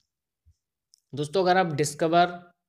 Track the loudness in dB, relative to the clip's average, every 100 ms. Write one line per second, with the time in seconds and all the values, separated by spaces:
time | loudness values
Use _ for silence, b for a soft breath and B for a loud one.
0 | _ _ _ _ _ _ _ _ _ _
1 | _ -10 -4 0 2 2 0 -2 -4 -2
2 | 0 2 2 -2 -18 _